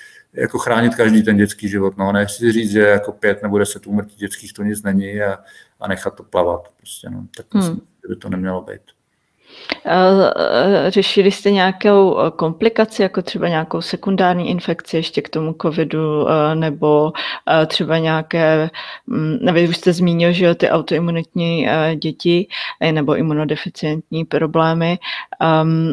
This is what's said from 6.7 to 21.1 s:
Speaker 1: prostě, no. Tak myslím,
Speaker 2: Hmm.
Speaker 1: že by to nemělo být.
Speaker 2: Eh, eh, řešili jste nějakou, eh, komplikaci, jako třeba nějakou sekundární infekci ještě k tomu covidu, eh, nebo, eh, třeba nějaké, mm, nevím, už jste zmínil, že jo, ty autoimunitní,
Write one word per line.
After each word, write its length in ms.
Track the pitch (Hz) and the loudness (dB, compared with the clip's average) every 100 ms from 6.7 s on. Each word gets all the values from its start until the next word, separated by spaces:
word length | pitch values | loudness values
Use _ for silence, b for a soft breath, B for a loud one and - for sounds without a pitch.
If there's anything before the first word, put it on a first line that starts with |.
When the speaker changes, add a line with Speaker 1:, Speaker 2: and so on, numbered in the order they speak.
| _ | _
Speaker 1:
prostě, 340 | - - - | -16 -14 -12
no. 160 | 98 98 - | -14 -14 -18
Tak 100 | - 208 | -4 0
myslím, 180 | 180 170 | 0 -2
Speaker 2:
Hmm. 80 | - _ | -10 _
Speaker 1:
že 60 | - | -12
by 80 | 104 | -12
to 120 | 104 | -8
nemělo 340 | 92 92 92 | -6 -4 -6
být. 180 | - - _ _ _ _ _ _ B B B B - | -8 -16 _ _ _ _ _ _ B B B B 0
Speaker 2:
Eh, 460 | 180 185 196 170 - 71 123 170 196 147 | 4 6 6 4 2 0 2 2 2 2
eh, 40 | |
řešili 400 | 196 190 - 190 | 2 2 4 2
jste 200 | 196 202 | 2 0
nějakou, 680 | 202 185 190 214 202 190 - | 2 2 2 4 6 6 4
eh, 120 | 151 - | 0 0
komplikaci, 640 | 160 165 226 220 214 - | -4 0 0 2 0 0
jako 200 | 190 - | -2 -2
třeba 260 | 175 - 170 | -6 -4 -2
nějakou 320 | 160 165 165 | -2 -4 -6
sekundární 720 | - 208 - 190 180 175 165 | -6 -6 -2 2 2 2 -2
infekci 460 | 175 - 165 - 160 | -4 -4 -6 -4 -4
ještě 260 | 165 - | -2 -4
k 60 | 143 | -6
tomu 260 | 160 156 160 | -4 -4 -2
covidu, 680 | 165 160 160 156 156 151 - | -2 -2 -2 -2 -2 0 2
eh, 260 | 156 151 160 | 2 2 0
nebo, 580 | 160 147 151 151 151 - B B - 160 | -2 0 2 4 2 -2 B B 0 2
eh, 40 | 156 | 2
třeba 320 | - 156 165 | 0 0 0
nějaké, 720 | 160 160 156 170 156 160 160 B B B - | 0 -2 -2 0 2 2 0 B B B -6
mm, 300 | - 156 156 | -4 -2 -2
nevím, 280 | - 170 170 | 2 2 2
už 60 | 175 | 0
jste 160 | 185 | 0
zmínil, 400 | 170 180 170 170 | 2 2 2 2
že 120 | 175 175 | 4 2
jo, 100 | 170 | 2
ty 140 | - | 2
autoimunitní, 1000 | 165 - 160 170 | 0 0 -2 0